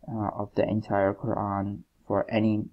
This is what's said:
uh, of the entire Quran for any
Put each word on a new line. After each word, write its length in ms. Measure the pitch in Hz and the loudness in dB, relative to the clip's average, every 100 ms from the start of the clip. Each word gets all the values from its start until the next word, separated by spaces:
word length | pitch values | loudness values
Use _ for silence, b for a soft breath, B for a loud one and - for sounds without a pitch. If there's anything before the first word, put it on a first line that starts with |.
| - | -8
uh, 200 | 113 104 - | -4 -4 -4
of 180 | 104 | -6
the 120 | - - | 0 2
entire 440 | 107 - 101 98 | 2 0 2 2
Quran 680 | 101 - - 104 98 98 101 - _ _ | 2 -2 -2 0 -2 -2 -6 -12 _ _
for 180 | 101 - | 0 2
any 340 | 113 110 107 110 | 2 2 2 -2